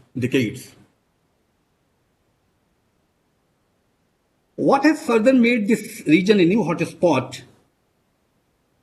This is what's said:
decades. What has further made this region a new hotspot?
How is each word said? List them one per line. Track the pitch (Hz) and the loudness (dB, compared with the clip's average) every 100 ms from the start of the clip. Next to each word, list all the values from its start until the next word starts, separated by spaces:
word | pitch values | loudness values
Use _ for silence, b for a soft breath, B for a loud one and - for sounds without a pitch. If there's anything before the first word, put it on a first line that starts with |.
| _ - | _ -6
decades. | 120 135 107 - - - _ _ _ _ _ _ _ _ _ _ _ _ _ _ _ _ _ _ _ _ _ _ _ _ _ _ _ _ _ _ _ _ _ _ _ _ _ | -2 -2 -2 -8 -18 -20 _ _ _ _ _ _ _ _ _ _ _ _ _ _ _ _ _ _ _ _ _ _ _ _ _ _ _ _ _ _ _ _ _ _ _ _ _
What | - - 269 | -4 0 2
has | 294 302 | 2 0
further | - 226 226 | -2 2 2
made | 262 233 240 202 | 4 2 0 0
this | 226 - - - | -2 -4 -8 0
region | 196 185 208 | 2 4 2
a | |
new | 170 220 | 4 0
hotspot? | 165 170 165 - 175 131 - - - _ _ _ _ _ _ _ _ _ _ _ _ _ | -2 -4 -6 -2 0 0 -4 -16 -20 _ _ _ _ _ _ _ _ _ _ _ _ _